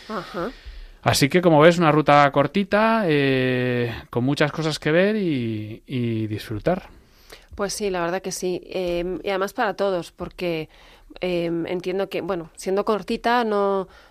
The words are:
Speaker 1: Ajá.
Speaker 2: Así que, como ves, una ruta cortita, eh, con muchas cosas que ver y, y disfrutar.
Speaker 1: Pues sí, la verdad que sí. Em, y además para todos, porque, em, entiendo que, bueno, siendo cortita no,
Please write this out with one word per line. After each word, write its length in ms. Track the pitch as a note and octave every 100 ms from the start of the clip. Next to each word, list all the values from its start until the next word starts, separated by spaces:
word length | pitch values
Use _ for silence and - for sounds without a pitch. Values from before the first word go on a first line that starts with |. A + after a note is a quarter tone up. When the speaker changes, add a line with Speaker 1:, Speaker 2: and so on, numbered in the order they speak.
| -
Speaker 1:
Ajá. 420 | G#3+ - G3 F#3 - - - - -
Speaker 2:
Así 260 | - A#2 C3+
que, 120 | F3+
como 200 | F3 D#3
ves, 180 | D#3 F3
una 140 | D#3+
ruta 380 | D3 D3 D3 C#3+
cortita, 720 | C#3+ C#3 G3 G3 G3+ A3 A3+ F#3+
eh, 880 | D3 C#3 C3 B2+ B2+ B2+ B2 A#2+ A2+ -
con 140 | -
muchas 260 | B2 D3 D3
cosas 280 | - D#3+ D3
que 120 | D3+
ver 240 | D#3+ G3 A3
y, 640 | F#3 C#3 A#2 A2 G#2 A2+ -
y 400 | C3 A#2 A2+ G#2+
disfrutar. 580 | G#2 - G#2+ - F#3 - - _ _ - - -
Speaker 1:
Pues 180 | - G3+
sí, 180 | - G#3
la 100 | F3+
verdad 180 | E3+ F#3
que 100 | F#3
sí. 280 | F3+ F#3 F3+ -
Em, 520 | - F3+ F3 F3 F#3
y 60 | G3+
además 220 | G3 G3
para 220 | - A3+
todos, 360 | F#3+ G3 F3+ E3
porque, 560 | - F3 - F3+ D#3+ D#3 - - - - -
em, 440 | F3+ F3 E3+ E3+ E3
entiendo 400 | F3+ F3 F3+ F#3+
que, 120 | F#3
bueno, 280 | E3 F#3 D#3+ -
siendo 280 | - G3
cortita 600 | G#3 G#3+ F3+ A3+ A#3 A#3+
no, 420 | A3+ G#3 G3+ G3 F#3 - -